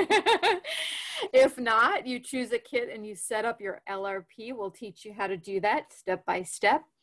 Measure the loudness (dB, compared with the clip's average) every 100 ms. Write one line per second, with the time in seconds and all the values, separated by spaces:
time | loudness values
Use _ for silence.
0 | 4 4 4 4 4 2 -2 -6 -6 -6
1 | -8 -6 2 6 6 4 2 4 4 2
2 | -2 -6 -4 -4 -2 -4 -2 -4 -4 -8
3 | -12 -10 -6 -2 -2 -4 -6 -8 -8 -6
4 | -4 -6 -10 -16 -12 -8 -8 -10 -16 -14
5 | -16 -8 -6 -6 -4 -2 0 0 -2 -10
6 | -6 -4 -2 -4 -6 0 2 2 0 _